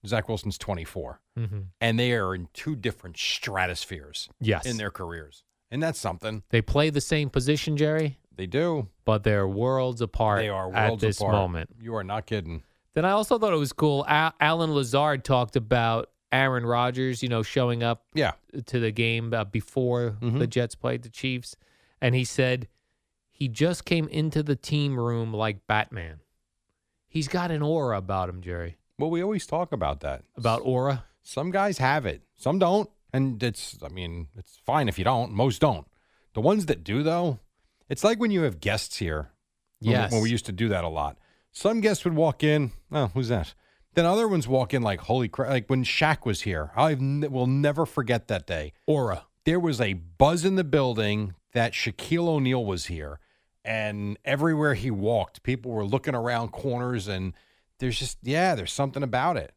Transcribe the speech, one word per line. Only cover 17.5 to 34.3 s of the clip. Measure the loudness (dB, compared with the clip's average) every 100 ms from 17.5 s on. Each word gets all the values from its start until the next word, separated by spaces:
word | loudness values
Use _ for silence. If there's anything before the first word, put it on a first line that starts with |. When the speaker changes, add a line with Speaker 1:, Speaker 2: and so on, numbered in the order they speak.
| 0 2 2
Speaker 2:
up | 0 -2 _
Speaker 1:
Yeah. | 0 0 -2 _ -14 -4
Speaker 2:
to | 0
the | 0
game, | 0 0 0 -2
uh, | -2 -2
before | -4 -4 -2 0 0 0 -2
Speaker 1:
Mm-hmm. | -2 0
Speaker 2:
the | 0
Jets | 0 -2 -4
played | -4 -4
the | -8
Chiefs. | -6 -4 -4 -8 -20 _ _ _ _
And | 2
he | 2
said, | 0 2 2 2 -4 _ _ _ _ _ _
"He | _ -6
just | 2 0 0 0
came | 0 0
into | -2 0 0
the | 0 -2
team | 0 -2 0 -2
room | -2 -2 -2
like | -2 -2 -4 0
Batman." | 0 0 -6 -12 -14 _ _ _ _ _ _ _ _ _
He's | -4 -2
got | -2 -2
an | 0
aura | 0 2 0 -2
about | -2 -2 -2
him, | -6
Jerry. | -8 -6 -8 -12 _ -4
Speaker 1:
Well, | -2
we | 0
always | 0 -2 -2
talk | -4 -2
about | -2 -2 -2
that. | -6 -8 -12 -4
Speaker 2:
About | 0 0
aura? | 0 0 0 -2 -6 _
Speaker 1:
Some | -10 -6 -2
guys | 0 0 2
have | 2 2 0
it. | -6 _ _
Some | 0 4
don't. | 4 4 0 _ _
And | 0 0 0
it's, | -2 -4 -12 -12
I | -12
mean, | -8 -8 -6 -10